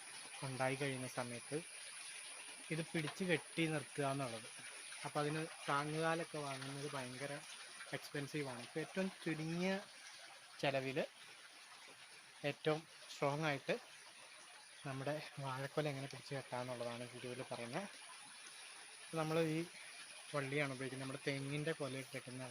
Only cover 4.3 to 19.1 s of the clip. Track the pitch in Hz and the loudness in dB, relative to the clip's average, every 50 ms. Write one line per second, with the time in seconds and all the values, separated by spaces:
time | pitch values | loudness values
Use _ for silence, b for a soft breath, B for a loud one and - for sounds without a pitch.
4.3 | 113 110 107 - - - - - - - - - - - - 143 - 156 147 147 | 0 -4 -6 -6 -10 -10 -10 -10 -10 -10 -10 -10 -8 -6 -4 0 2 4 4 4
5.3 | 156 156 156 165 - - - - 143 143 147 151 151 160 165 165 165 165 165 - | 4 2 0 -2 -4 -4 2 4 6 6 6 4 4 4 6 6 6 4 2 0
6.3 | - 151 143 139 135 131 135 135 139 139 139 147 143 135 127 123 127 127 139 139 | 0 -2 0 0 -2 -2 -2 -2 -2 -2 -2 0 0 0 -2 -2 -2 -2 -2 -2
7.3 | 143 151 - - - - - - - - - - 147 135 - - - 147 139 131 | -2 -4 -6 -8 -10 -10 -10 -10 -10 -10 -6 -2 -2 -2 -2 -2 -2 -2 -2 0
8.3 | - 151 143 131 123 120 120 - - 160 156 - - 190 190 190 - - - 170 | 0 0 0 0 -2 -6 -6 -2 -2 -2 -2 0 2 2 2 2 0 -2 0 0
9.3 | 156 151 156 160 170 175 185 190 190 196 208 - - - - - - - - - | 2 2 2 0 2 4 4 4 4 4 0 -4 -12 -14 -14 -12 -12 -12 -12 -14
10.3 | - - - - - - - 143 135 135 131 135 131 156 - - - - - - | -14 -14 -14 -14 -4 2 4 6 6 6 4 4 4 2 2 2 0 -8 -14 -14
11.3 | - - - - - - - - - - - - - - - - - - - - | -14 -14 -14 -14 -14 -16 -16 -14 -14 -14 -14 -14 -14 -14 -16 -16 -16 -16 -16 -16
12.3 | - - - 143 139 - - 160 151 160 160 - - - - - - - 156 139 | -8 -2 0 0 0 4 6 6 6 4 2 -4 -14 -14 -12 -8 0 4 4 4
13.3 | 143 151 160 151 143 131 - - 202 240 - - - - - - - - - - | 6 6 6 4 4 4 4 2 2 2 0 -6 -14 -16 -16 -16 -16 -16 -14 -14
14.3 | - - - - - - - - - - - 147 131 135 135 143 147 156 - - | -14 -14 -14 -14 -14 -16 -16 -16 -14 -8 -6 -4 -2 0 2 2 2 0 0 -6
15.3 | - 143 139 135 131 131 139 135 - 156 147 151 139 135 139 139 - 127 - - | -6 -4 -2 -2 0 0 -2 0 2 4 4 4 2 0 -2 -4 -6 -6 -6 -4
16.3 | 143 135 - - 127 123 123 127 123 120 120 120 120 120 123 120 120 123 123 123 | -4 -4 -2 -2 -2 -2 0 0 0 -2 0 -2 -2 -2 -4 -6 -6 -6 -4 -4
17.3 | 123 127 127 - 120 117 120 117 131 180 208 - - - - - - - - - | -4 -4 -4 -4 -4 -4 -2 -2 -2 -2 -2 -4 -8 -10 -12 -12 -12 -12 -14 -14
18.3 | - - - - - - - - - - - - - - - - | -14 -14 -14 -14 -12 -12 -12 -12 -12 -12 -14 -14 -14 -14 -10 -2